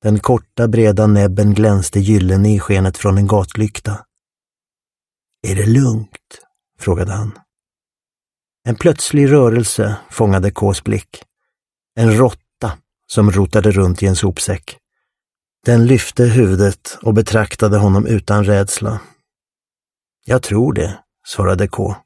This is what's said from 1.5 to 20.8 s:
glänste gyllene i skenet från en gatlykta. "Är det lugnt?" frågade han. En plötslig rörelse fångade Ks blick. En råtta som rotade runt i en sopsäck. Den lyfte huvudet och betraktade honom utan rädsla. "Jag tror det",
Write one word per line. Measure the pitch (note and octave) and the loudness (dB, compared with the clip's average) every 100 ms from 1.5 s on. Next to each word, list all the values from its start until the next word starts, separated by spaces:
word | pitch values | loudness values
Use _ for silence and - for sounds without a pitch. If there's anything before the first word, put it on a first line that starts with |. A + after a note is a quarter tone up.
glänste | G2+ G#2+ G2 F2+ G#2 | 2 2 2 0 -2
gyllene | G2 G#2+ F#2+ F#2+ G2+ | 0 2 2 2 2
i | G#2 | 0
skenet | - G2 F#2 - | 0 -2 -2 -2
från | G2+ G2 | -2 0
en | G2 | 2
gatlykta. | G#2 F#2 - G#2+ - - G2 - _ _ _ _ _ _ _ _ _ _ _ _ _ - | 0 -2 -4 -6 -6 -10 -10 -14 _ _ _ _ _ _ _ _ _ _ _ _ _ -8
"Är | |
det | F#2+ G2+ | -2 2
lugnt?" | A#2+ C3+ A2+ A2 - _ - _ _ _ _ | 2 2 -2 -8 -18 _ -20 _ _ _ _
frågade | - E2+ F#2 | -4 -2 -4
han. | G2 G#2+ - _ _ _ _ _ _ _ _ _ _ _ _ | -6 -8 -10 _ _ _ _ _ _ _ _ _ _ _ _
En | - A2+ | -6 0
plötslig | F3 D3+ - D3 C#3 | 0 0 -2 2 4
rörelse | D3 B2 A2+ A2+ - G#2 G2+ - | 4 4 2 -2 -2 -4 -4 -12
fångade | - A2 F#2+ F#2+ | -2 0 2 0
Ks | - G2+ G2 | -2 -2 -2
blick. | - G#2 - - _ _ _ _ _ _ _ - | -4 -6 -8 -20 _ _ _ _ _ _ _ 0
En | A2+ G#2+ | 2 4
råtta | B2+ - _ _ A2+ D#2+ _ _ _ | 2 -2 _ _ -10 -10 _ _ _
som | - G#2 | 0 2
rotade | F#2 G2 G#2+ G#2 | 2 0 2 2
runt | G2 F#2+ F2+ | 2 0 0
i | G2 | -2
en | F#2 | 0
sopsäck. | G2 F#2 - F#2+ - - _ _ _ _ _ _ _ _ | -2 -4 -8 -8 -10 -20 _ _ _ _ _ _ _ _
Den | - A#2 A#2 | 0 2 4
lyfte | B2+ - - | 2 0 0
huvudet | B2 A#2 G#2+ F#2 G2+ F#2+ - - | 2 4 2 2 0 -2 -12 -8
och | - | -2
betraktade | G#2+ G#2 A2 G#2+ - G#2+ G2+ | 0 0 -2 -2 -2 0 2
honom | G2+ G2 A2+ | 2 2 0
utan | A2 - G#2 | -2 -2 -2
rädsla. | G2+ G2+ G2+ - G#2 G#2+ - _ _ _ _ _ _ _ _ _ _ _ | 0 0 0 -4 -6 -8 -12 _ _ _ _ _ _ _ _ _ _ _
"Jag | - B2+ | -4 -4
tror | - G2+ B2+ | -2 -2 0
det", | - | -2